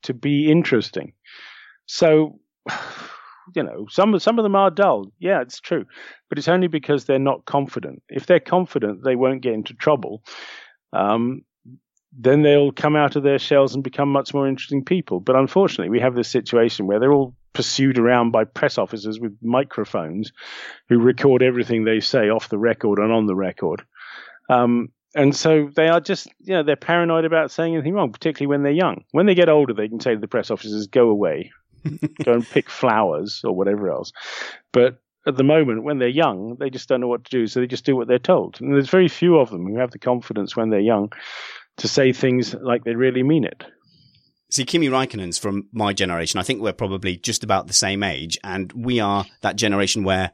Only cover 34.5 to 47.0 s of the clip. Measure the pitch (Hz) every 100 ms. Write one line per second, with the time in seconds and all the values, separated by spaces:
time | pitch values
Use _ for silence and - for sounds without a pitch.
34.5 | - _ 127 123 123 _ _ - 131 135
35.5 | 156 139 113 131 143 123 139 156 95 107
36.5 | 123 139 127 - 127 123 120 120 127 110
37.5 | 127 127 123 - 131 117 123 - 180 90
38.5 | - 131 139 135 185 180 - 170 165 123
39.5 | 98 90 110 127 110 - 123 117 110 98
40.5 | - 113 104 107 110 104 - - - -
41.5 | - _ - - - 131 127 131 127 117
42.5 | - 131 120 120 117 131 127 131 160 110
43.5 | - - _ _ _ _ _ _ _ _
44.5 | - 127 170 147 131 131 107 92 85 104
45.5 | 101 101 113 104 101 95 85 82 101 87
46.5 | 123 107 - 101 95